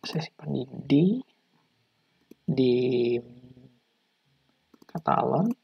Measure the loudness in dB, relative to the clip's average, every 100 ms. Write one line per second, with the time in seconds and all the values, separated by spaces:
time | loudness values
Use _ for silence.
0 | -6 -8 -8 -12 -8 -8 -8 -14 2 4
1 | 4 2 -6 _ _ _ _ _ _ _
2 | _ _ _ -12 -4 0 2 2 0 0
3 | 0 -2 -6 -20 -20 -20 -20 _ _ _
4 | _ _ _ _ _ _ _ _ -12 -6
5 | -2 0 0 0 0 -4